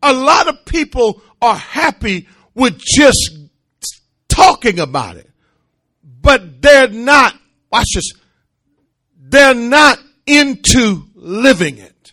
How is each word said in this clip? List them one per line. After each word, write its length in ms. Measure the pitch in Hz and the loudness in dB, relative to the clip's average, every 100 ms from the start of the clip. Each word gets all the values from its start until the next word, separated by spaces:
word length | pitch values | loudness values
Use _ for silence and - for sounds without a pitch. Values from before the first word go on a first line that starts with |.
A 120 | 285 | -2
lot 340 | 262 269 320 339 | -2 0 0 0
of 160 | 294 | -6
people 560 | - 330 302 254 226 - _ _ | -8 -6 -6 -2 -4 -4 _ _
are 140 | 240 190 | -2 -2
happy 720 | - 269 320 - 226 185 - _ _ | -6 -4 -4 -4 -8 -8 -10 _ _
with 240 | - 254 165 | -4 -4 -4
just 580 | - - 285 214 - 156 143 _ _ _ - - _ _ _ | -6 2 2 2 -4 -12 -20 _ _ _ -18 -18 _ _ _
talking 500 | - 370 - 247 175 | 2 2 2 -4 -4
about 380 | 147 135 107 85 | -6 -8 -10 -14
it, 120 | _ _ _ _ _ _ _ _ _ - | _ _ _ _ _ _ _ _ _ -6
but 400 | - 262 180 127 | -2 -2 -2 -2
they're 260 | 277 285 254 | 4 4 4
not, 460 | 208 240 294 240 - _ _ _ | -2 0 2 2 -2 _ _ _
watch 180 | 214 - | -4 -4
this, 180 | 202 - - _ _ _ _ _ _ _ _ _ _ | -6 -10 -14 _ _ _ _ _ _ _ _ _ _
they're 340 | 135 262 277 | _ 2 4
not 440 | 247 233 285 302 247 _ _ - | 2 0 2 2 0 _ _ 0
into 760 | 285 285 269 - 254 226 185 - | 0 2 -4 -2 0 0 -4 -10
living 600 | _ - 196 262 202 170 110 | _ -12 -2 0 2 -2 -8
it. 360 | 92 _ _ | -20 _ _